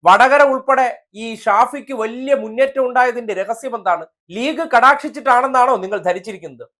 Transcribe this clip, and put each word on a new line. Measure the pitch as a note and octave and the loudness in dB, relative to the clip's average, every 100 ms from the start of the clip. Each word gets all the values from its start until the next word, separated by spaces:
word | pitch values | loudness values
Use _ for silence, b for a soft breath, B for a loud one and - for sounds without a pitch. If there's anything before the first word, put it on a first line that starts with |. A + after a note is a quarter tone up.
| E3 | 6
വടകര | G3+ B3+ C#4+ C#4+ | 6 6 6 4
ഉൾപ്പെടെ | C4 C4 C4 B3+ - _ G3+ | 2 0 0 0 -4 _ -12
ഈ | A3+ A3+ | -10 -6
ഷാഫിക്ക് | A3 G3+ B3 C#4+ A3+ B3+ | 0 2 0 -4 -10 -6
വലിയ | A3 A#3+ C4 C#4 | -6 -6 -2 -2
മുന്നേറ്റം | A3 A3+ C4+ C4+ B3+ | -2 -2 -2 -2 -2
ഉണ്ടായതിന്റെ | B3 B3 A#3+ A3+ F#3 | 0 0 -2 -8 -8
രഹസ്യം | G3 A3+ C4 A3+ | -6 -8 -8 -6
എന്താണ്? | F#3 E3+ D#3+ _ _ F#3+ | -2 -4 -6 _ _ -6
ലീഗ് | C4+ D4+ D#4+ | -6 -6 0
കടാക്ഷിച്ചിട്ടാണെന്നാണോ | A#3+ B3+ C#4+ D4 A#3+ C4+ A#3+ C4 B3+ A#3+ G3 | 4 4 2 -4 -6 0 0 2 2 2 0
നിങ്ങൾ | F#3+ G3+ E3+ | -4 -4 -4
ധരിച്ചിരിക്കുന്നത്? | F3+ G#3+ F#3+ D#3 B2 A#2 | -4 -8 -14 -16 -18 -20